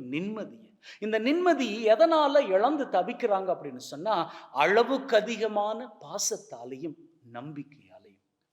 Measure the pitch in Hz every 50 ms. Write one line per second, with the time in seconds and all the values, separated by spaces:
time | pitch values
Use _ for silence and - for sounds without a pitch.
0 | 131 123 135 156 185 208 220 214 190 208 226 - - _ _ _ _ - - -
1 | 208 214 214 220 220 262 302 349 359 359 330 262 262 214 208 226 226 214 220 -
2 | 320 330 330 311 302 285 - 294 269 202 185 190 214 269 311 285 254 - - 180
3 | 180 202 247 - 240 214 202 190 190 180 165 - 156 143 123 123 - - 143 139
4 | 170 220 208 175 160 - - - - - - 131 147 175 202 226 240 240 269 254
5 | - - 233 214 202 226 233 196 220 214 214 208 208 214 220 226 254 247 - -
6 | 147 147 170 202 - - 220 - - - 135 117 120 127 135 131 156 160 147 _
7 | - _ _ _ 120 120 117 123 131 151 151 143 139 _ _ _ _ _ - -
8 | 104 104 98 _ _ _ _ _ _ _